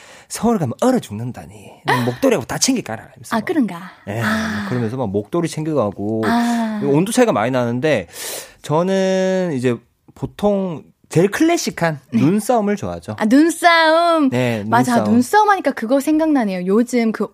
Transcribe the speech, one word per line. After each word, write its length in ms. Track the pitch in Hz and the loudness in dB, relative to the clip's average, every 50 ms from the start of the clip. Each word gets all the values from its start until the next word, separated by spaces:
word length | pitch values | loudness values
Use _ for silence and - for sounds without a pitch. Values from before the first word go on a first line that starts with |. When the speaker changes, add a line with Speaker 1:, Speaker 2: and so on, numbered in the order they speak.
| - - - - - - | -20 -20 -20 -20 -18 -14
Speaker 1:
서울 300 | - - - 233 233 196 | -8 -2 -2 0 0 0
가면 140 | 160 113 - - | -2 -4 -4 -2
얼어 180 | 226 254 262 208 | 0 0 0 0
죽는다니. 720 | - - 101 107 120 127 107 101 80 71 98 - - - - - - - - 127 120 | -2 -6 -10 -10 -8 -10 -10 -12 -16 -18 -20 -20 -20 -20 -20 -8 -4 -2 -2 0 0
목도리하고 380 | 123 123 - - 262 226 160 117 | -2 -2 0 0 2 2 0 -2
다 120 | - 160 156 | -4 -4 -2
챙기가라." 440 | - - 269 214 - - 110 113 - | 0 0 0 -2 -4 -6 -10 -12 -12
이러면서 320 | - - - 123 - - | -16 -20 -20 -10 -6 -4
Speaker 2:
아, 20 | 226 | -4
Speaker 1:
막. 60 | 214 | -4
Speaker 2:
그런가? 460 | - 359 330 240 185 175 170 185 180 - - - | -2 -2 0 -2 -2 -4 -10 -16 -18 -20 -16 -12
Speaker 1:
네, 140 | 98 101 113 | -10 -6 -4
Speaker 2:
아. 440 | - 214 220 220 220 - - 104 104 - | -4 -2 -2 -4 -4 -6 -6 -6 -6 -4
Speaker 1:
그러면서 280 | 123 123 117 107 120 | -4 -4 -4 -4 -4
막 140 | 131 127 101 | -4 -4 -2
목도리 360 | 95 104 101 - - 170 170 156 | -2 -2 -2 -2 -2 -2 -2 -2
챙겨가고. 760 | - 156 156 160 156 139 107 104 90 - 101 107 110 110 110 | -4 -6 -6 -2 0 0 0 0 -2 -4 -4 -4 -2 -2 0
Speaker 2:
아. 540 | 156 233 240 240 240 233 233 226 220 214 214 135 | 0 0 0 0 0 -2 -2 -2 -4 -4 -4 0
Speaker 1:
온도 280 | 143 139 151 190 214 | 0 2 2 2 2
차이가 180 | 226 247 247 220 | 2 2 2 2
많이 200 | 165 104 107 123 | 2 2 0 0
나는데 560 | 135 127 120 117 120 127 139 156 143 107 85 - - - - - - - - - - _ | 0 0 0 0 -2 0 0 0 0 0 -2 -6 -10 -14 -12 -12 -12 -12 -14 -18 -20 _
저는 920 | - - 147 160 180 190 190 190 190 190 190 185 185 190 185 185 185 175 147 | -6 -2 0 0 0 2 0 0 2 2 0 0 0 0 0 0 0 -2 -2
이제 220 | 127 123 127 120 117 - _ _ _ _ - - | 0 0 0 -2 -2 -6 _ _ _ _ -20 -14
보통 680 | - - - - - 202 208 202 196 190 180 160 - - _ _ _ _ - | -10 -10 -10 -6 -2 0 0 0 0 -2 -4 -6 -10 -12 _ _ _ _ -2
제일 200 | - 156 180 202 | 2 2 2 2
클래식한 680 | - - 311 330 349 330 - 226 156 - 170 165 156 135 - _ - | 2 2 2 2 2 0 -2 -4 -4 -2 -2 -2 -2 -4 -6 _ 0
Speaker 2:
네. 60 | 113 | 2
Speaker 1:
눈싸움을 520 | 127 151 196 214 214 - 247 226 202 202 208 | 2 2 2 2 0 0 0 2 2 0 -2
좋아하죠. 400 | 202 - 90 87 87 - - 214 - | -4 -4 -6 -8 -8 -10 -8 -4 -2
Speaker 2:
아, 80 | 214 | 2
눈싸움. 1040 | 214 247 285 311 339 320 - 349 339 339 330 320 311 320 330 349 339 330 320 294 262 | 4 4 6 4 4 2 2 4 4 4 6 4 4 4 4 4 2 2 2 2 2
Speaker 1:
네, 340 | - 123 127 123 117 107 98 | 2 0 0 0 0 -2 -2
Speaker 2:
맞아, 280 | 220 226 240 254 247 240 | 0 2 2 2 2 2
Speaker 1:
눈싸움. 160 | 233 214 208 | 2 2 2
Speaker 2:
눈싸움 380 | 220 240 247 - 392 415 427 415 | 2 2 2 2 2 2 4 4
하니까 220 | 403 370 - 277 | 2 0 0 -2
그거 280 | - - 226 214 269 277 | -4 -4 -2 0 0 0
생각나네요. 640 | 262 302 311 311 320 311 294 262 226 202 185 180 180 | 2 2 0 2 2 2 2 2 2 0 -2 -2 0
요즘 460 | 185 196 226 240 - 254 240 233 226 | 0 2 2 2 2 0 0 0 0
그 160 | 208 - 208 - | 0 -2 -4 -6